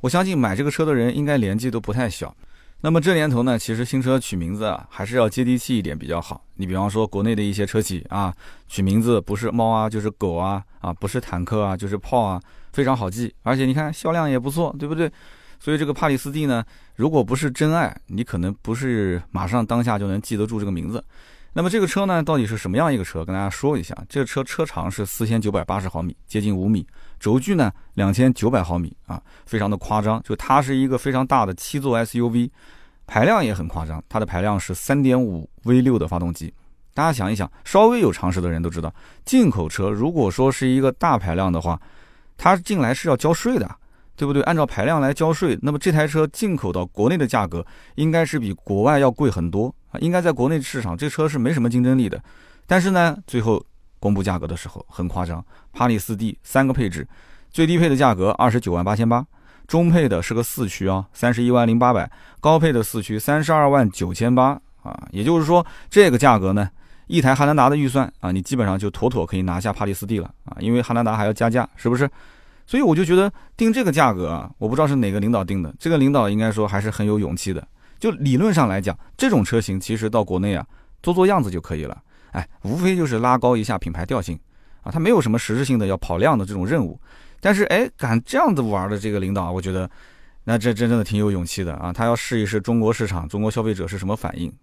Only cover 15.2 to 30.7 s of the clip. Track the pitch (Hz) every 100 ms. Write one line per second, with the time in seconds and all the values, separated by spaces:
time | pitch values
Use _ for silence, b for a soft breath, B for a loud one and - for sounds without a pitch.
15.2 | b b b b - 151 147 156 160 135
16.2 | 143 147 147 120 110 b b - 131 156
17.2 | 101 131 151 123 151 165 127 - - 98
18.2 | 117 92 90 104 - 117 131 117 98 87
19.2 | - - 90 120 110 120 120 107 101 95
20.2 | - 107 107 113 101 90 80 120 - b
21.2 | b b b - 175 214 185 196 196 180
22.2 | 151 151 107 107 95 101 165 131 87 85
23.2 | 82 95 98 - 139 143 82 - 92 139
24.2 | 127 - 131 - 160 - 85 98 98 -
25.2 | 110 113 104 98 80 95 95 85 87 -
26.2 | - 107 104 95 98 107 - b b b
27.2 | 104 127 127 190 117 - b - 98 98
28.2 | 127 123 104 123 85 87 82 - - -
29.2 | - b - 110 104 101 - 107 104 110
30.2 | - 107 - 131 135